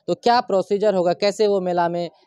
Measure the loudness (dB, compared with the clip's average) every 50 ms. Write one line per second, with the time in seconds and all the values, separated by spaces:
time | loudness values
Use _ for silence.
0 | -6 -6 -6 -2 2 2 2 2 0 0 -2 -2 -2 -2 -2 0 0 0 0 2
1 | 0 0 0 0 -2 -2 0 0 0 0 0 0 -2 -2 -2 0 0 -2 -2 -4
2 | -6 -8 _ _ _